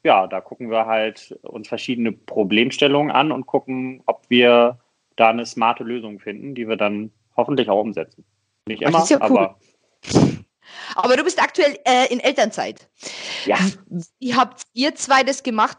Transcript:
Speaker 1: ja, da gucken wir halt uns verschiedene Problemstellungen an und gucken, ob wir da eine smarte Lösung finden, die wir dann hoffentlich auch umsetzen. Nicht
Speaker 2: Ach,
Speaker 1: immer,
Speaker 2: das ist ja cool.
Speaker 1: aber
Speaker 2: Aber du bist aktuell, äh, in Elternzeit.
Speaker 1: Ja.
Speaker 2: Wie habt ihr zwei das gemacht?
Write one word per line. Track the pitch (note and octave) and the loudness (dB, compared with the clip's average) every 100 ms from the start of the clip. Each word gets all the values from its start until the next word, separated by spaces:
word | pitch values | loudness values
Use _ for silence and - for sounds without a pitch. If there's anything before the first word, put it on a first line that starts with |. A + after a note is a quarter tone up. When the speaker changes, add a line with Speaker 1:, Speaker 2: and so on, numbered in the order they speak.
Speaker 1:
ja, | D#3+ G#2 F#2+ | 2 2 2
da | F#2+ | -4
gucken | - - A#2+ | -10 -14 -4
wir | A2+ A2 | -2 0
halt | A2 A2 G#2 - - | 0 -2 -6 -18 -20
uns | - A#2 G#2+ | -16 -16 -10
verschiedene | A#2 - A#2+ A2+ | -8 -6 -4 -4
Problemstellungen | G2 - - G2 A2+ B2+ - C#3+ C#3+ D3 | -6 -6 -2 0 2 2 2 2 2 2
an | C3 D3+ | 2 0
und | C3+ - | -2 -2
gucken, | C#3 C3+ C3 B2+ C3 - | -4 -4 -6 -8 -8 -6
ob | - - | -6 0
wir | B2 A#2+ A#2+ A#2+ B2 _ _ _ - | 4 6 6 4 0 _ _ _ 2
da | A2+ | 2
eine | A#2 A#2 | 2 -4
smarte | A#2 A2+ A#2+ | -2 0 0
Lösung | A#2 A#2+ A2 G2+ | -6 -10 -10 -14
finden, | G#2+ G2+ C#3 | -14 -12 -12
die | B2 A2 | -10 -6
wir | G#2+ | -2
dann | G#2 G#2 G#2+ _ _ - | -2 -4 -8 _ _ -4
hoffentlich | A#2 C3+ G#2+ | -2 0 0
auch | G2 | 0
umsetzen. | A2 F2 D#2+ _ _ _ _ _ - | -2 -6 -10 _ _ _ _ _ -12
Nicht | A2 | -4
Speaker 2:
Ach, | D3 | 0
Speaker 1:
immer, | E3 | 2
Speaker 2:
das | |
ist | E3 | 4
ja | F3+ - | 2 4
cool. | A#2+ | 2
Speaker 1:
aber | F#2+ - _ _ _ _ - - - - - _ - - - | 2 -4 _ _ _ _ -2 2 2 0 -12 _ -20 -18 -8
Speaker 2:
Aber | - A#3 B3+ | -2 2 2
du | |
bist | D#4+ D#4+ | 2 0
aktuell, | D4 - D4 - | -2 2 0 0
äh, | - B3+ B3+ | 2 2 2
in | A#3+ | 0
Elternzeit. | C4+ C#4+ G#3+ - G#2 - _ _ - - - - - | 0 0 -2 -2 -8 -10 _ _ -16 -14 -12 -8 -2
Speaker 1:
Ja. | - G3 - - F3+ - _ | 0 0 -4 -10 -10 -10 _
Speaker 2:
Wie | B3+ | -2
habt | A#3+ B3 - - | 0 0 -2 -12
ihr | A#3 C#4+ | -4 -2
zwei | C#4 - C4+ | -2 2 2
das | C4 C4+ | 2 -2
gemacht? | B3+ A3 A3 | -4 0 -2